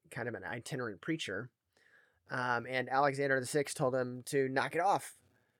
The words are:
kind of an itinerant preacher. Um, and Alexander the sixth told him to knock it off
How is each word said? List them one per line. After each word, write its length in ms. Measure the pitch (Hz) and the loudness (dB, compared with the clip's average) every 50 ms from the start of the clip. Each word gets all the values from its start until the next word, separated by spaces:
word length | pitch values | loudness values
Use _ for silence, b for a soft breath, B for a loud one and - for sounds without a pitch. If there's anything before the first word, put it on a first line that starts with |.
| _ - | _ -14
kind 180 | - 123 117 120 | -10 -8 -6 -6
of 60 | 113 | -6
an 100 | 95 92 | -8 -8
itinerant 560 | 82 107 123 - - - 127 123 113 98 82 | -8 -8 -8 -8 -8 -6 -4 -4 -6 -6 -6
preacher. 500 | - - 160 156 - - 95 98 127 127 _ _ _ _ b b b b b b b b b b b b | -6 -4 -4 -4 -4 -4 -4 -6 -6 -8 _ _ _ _ b b b b b b b b b b b b
Um, 360 | - 131 123 123 120 120 120 127 | -6 -2 0 0 0 0 -2 -2
and 200 | 127 131 123 127 | -2 -2 -2 2
Alexander 500 | 127 135 147 143 135 139 143 139 135 131 | 4 4 4 4 4 2 2 2 2 2
the 60 | 127 | 2
sixth 300 | 127 - 147 143 - - | 0 0 0 0 0 0
told 180 | - 147 127 127 | 0 0 2 2
him 280 | 131 127 123 123 127 117 | 2 0 -2 -4 -8 -6
to 220 | - 151 139 135 131 | 0 2 2 2 2
knock 260 | 131 135 123 143 151 | 2 0 0 0 2
it 60 | 160 | 2
off 360 | 175 202 180 233 - - - _ _ _ _ _ _ _ _ | 4 4 4 2 0 -4 -16 _ _ _ _ _ _ _ _